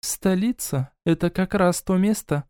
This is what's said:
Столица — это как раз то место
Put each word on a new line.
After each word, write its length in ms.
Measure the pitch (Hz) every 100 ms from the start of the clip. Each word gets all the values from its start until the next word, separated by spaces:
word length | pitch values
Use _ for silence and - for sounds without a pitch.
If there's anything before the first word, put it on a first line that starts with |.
Столица — 920 | - - 196 185 220 247 - 139 131 _
это 260 | - 165 175
как 240 | - 190
раз 280 | 208 180 175
то 140 | - 185
место 480 | 196 214 - 147 -